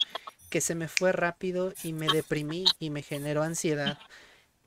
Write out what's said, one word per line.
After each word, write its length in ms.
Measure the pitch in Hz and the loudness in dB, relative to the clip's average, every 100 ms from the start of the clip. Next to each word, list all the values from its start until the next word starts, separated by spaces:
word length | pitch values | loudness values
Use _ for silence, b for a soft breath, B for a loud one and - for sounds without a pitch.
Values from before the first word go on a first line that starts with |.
| B B B B - | B B B B -4
que 120 | 170 | -2
se 140 | - 165 | 0 -2
me 120 | 165 | -2
fue 240 | - 185 | 4 4
rápido 640 | 180 175 170 190 180 185 - | 6 2 0 -4 -2 -2 -4
y 120 | 170 | -6
me 160 | 160 156 | -2 2
deprimí 640 | 156 151 151 147 165 185 - | 2 2 -2 -2 0 0 0
y 100 | 160 | -2
me 100 | 147 | -6
generó 400 | 143 147 147 151 | -6 -6 -2 0
ansiedad. 540 | 156 165 170 147 143 147 - B B B B _ | 0 0 0 0 0 -4 -12 B B B B _